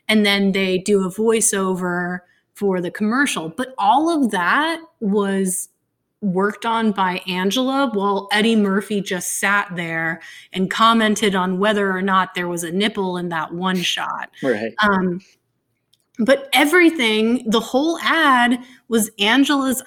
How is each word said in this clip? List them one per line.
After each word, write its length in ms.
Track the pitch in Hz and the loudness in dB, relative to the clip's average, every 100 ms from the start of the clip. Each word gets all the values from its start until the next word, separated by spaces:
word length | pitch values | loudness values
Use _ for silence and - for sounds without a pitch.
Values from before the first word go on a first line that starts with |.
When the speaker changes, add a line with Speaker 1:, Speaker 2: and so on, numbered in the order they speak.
| - | 0
Speaker 1:
and 160 | 220 208 | 2 4
then 260 | 202 196 | 2 2
they 280 | 190 190 185 | 2 0 0
do 260 | 190 196 185 | 2 0 0
a 40 | |
voiceover 1120 | 180 226 226 - 196 190 185 180 175 180 180 - _ _ | 0 0 2 2 0 -2 -2 -2 -4 -4 -8 -12 _ _
for 280 | - 202 180 | -4 -2 0
the 100 | 175 | -4
commercial. 580 | 175 214 247 285 - 160 | -2 -2 0 -2 -4 -8
But 240 | 196 254 - | -8 -8 -2
all 320 | 202 254 320 | 2 2 2
of 220 | 320 247 | 0 0
that 500 | 196 175 247 311 330 330 - | 0 0 0 0 -4 -10 -6
was 720 | 208 208 196 196 185 - - _ _ _ _ _ | -2 0 0 0 -2 -4 -10 _ _ _ _ _
worked 440 | 202 180 202 208 233 | -2 0 0 -2 -4
on 260 | 226 220 | 0 0
by 300 | 196 185 180 - | 0 -2 -2 -4
Angela 640 | 185 190 254 254 269 269 | -2 -2 0 0 0 0
while 340 | 208 202 202 - | 0 0 -2 0
Eddie 240 | 294 226 220 | 0 2 2
Murphy 440 | 202 196 196 208 | 2 0 -2 -4
just 400 | 185 185 - - | -4 -6 -6 -4
sat 340 | 202 202 202 175 | 0 0 -2 -6
there 460 | 165 165 165 165 - - - | -6 -4 -4 -6 -12 -20 -8
and 200 | 185 185 | -4 -2
commented 640 | - 226 226 214 208 214 190 | 2 4 4 2 2 0 0
on 240 | 185 185 | 0 0
whether 360 | 214 208 196 185 | 0 0 0 0
or 60 | |
not 320 | 196 190 180 | 0 0 0
there 140 | 180 175 | -2 -4
was 160 | 170 | -4
a 80 | 170 | -4
nipple 440 | 185 208 208 185 180 | -2 -2 -2 -4 -4
in 140 | 175 | -4
that 240 | 165 151 | -6 -6
one 240 | 170 185 185 | -4 -2 -2
shot. 540 | 170 - 151 - - - | -2 -4 -6 -8 -10 -4
Speaker 2:
Right. 320 | 143 214 - - | -2 -2 -2 0
Speaker 1:
Um, 400 | 214 190 185 175 - _ _ _ _ _ _ _ _ - | 2 2 0 -4 -10 _ _ _ _ _ _ _ _ -2
but 320 | 214 269 - | 0 0 0
everything, 880 | 254 294 359 330 330 226 214 226 247 226 | 0 4 6 4 4 2 2 2 0 0
the 140 | 220 | 0
whole 400 | 226 254 311 330 | 0 0 0 -2
ad 640 | 233 320 302 254 240 247 - - - | 0 2 4 4 2 0 -6 -20 -2
was 240 | 226 214 - | -2 0 -2
Angela's 640 | 202 254 277 285 262 247 | 2 4 4 2 0 -4